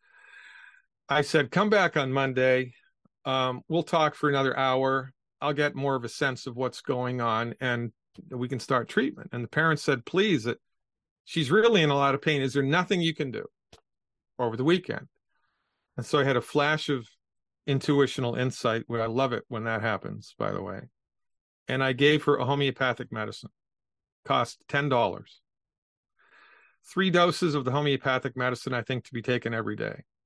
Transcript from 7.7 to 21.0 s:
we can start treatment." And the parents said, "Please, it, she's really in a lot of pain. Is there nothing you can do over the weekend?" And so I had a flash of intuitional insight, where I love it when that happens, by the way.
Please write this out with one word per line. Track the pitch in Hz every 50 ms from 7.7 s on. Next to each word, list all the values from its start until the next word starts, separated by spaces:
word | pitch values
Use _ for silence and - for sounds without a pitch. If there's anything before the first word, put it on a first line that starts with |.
| 120 120 120 117 - _ _ _ _ - - -
we | 131 120 123 120
can | 131 113
start | - - 139 123 113 -
treatment." | - - 247 - - - - -
And | - 120 117
the | -
parents | - 147 160 165 156 147 -
said, | - 139 123 -
"Please, | - - 180 208 220 175 131 107 120
it, | 117 - _ _ _ _ _ _ _ _ _ _ _ _ _
she's | - - 170 147 123
really | 165 214 220 233 226 185 156
in | 147
a | 143
lot | 139 139 139 135
of | 139
pain. | - 160 151 139
Is | 135 131 110
there | 143 135
nothing | 135 151 180 180 - 202 180
you | 165 165 156
can | - 151 131
do | 110 101 - - - _ _ _ - _ _ _ _ _ _ _ _ _ _ _ _ -
over | 123 117 113 113
the | 127
weekend?" | 156 180 180 - - 107 - 135 - _ _ _ _ _ _ _ _ _ _ _ _ _ _ _ _ _ -
And | 120
so | - - 147
I | 131
had | 139 131
a | 120
flash | - - - 151 143 147 156 151 - -
of | 143 123 117 - _ _ _ _ _ _ _ _ _ _ _ -
intuitional | 139 135 - - 143 143 139 127 - - 127 120 117
insight, | 120 127 131 120 - - 120 113 117 117 -
where | 120 113 113
I | 113
love | 113 127 135 131 120
it | 107 - _
when | 123 110 110
that | 113 113 107
happens, | 110 113 104 92 - - 52 107 - - - _
by | - -
the | - 95 95
way. | 95 95 - - - _ _